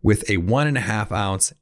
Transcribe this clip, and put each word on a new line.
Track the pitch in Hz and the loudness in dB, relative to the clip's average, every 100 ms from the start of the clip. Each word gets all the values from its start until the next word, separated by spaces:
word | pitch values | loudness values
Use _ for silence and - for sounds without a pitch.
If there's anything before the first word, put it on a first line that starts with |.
with | 104 101 - | 2 2 2
a | 95 | -2
one | 87 131 147 | 0 0 2
and | 131 | 0
a | |
half | 95 107 101 | -2 -4 -2
ounce | 101 98 95 - - | -2 -2 -2 -4 -4